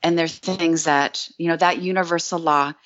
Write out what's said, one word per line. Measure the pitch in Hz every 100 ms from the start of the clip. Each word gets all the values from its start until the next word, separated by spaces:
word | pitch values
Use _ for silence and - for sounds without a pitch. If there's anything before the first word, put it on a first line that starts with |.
And | 165 170
they're | 165
things | - - 185 165 165
that, | 156 143 143 - - -
you | 170
know, | 170
that | 180 143
universal | 185 190 175 170 - 175
law | 165 147 143 151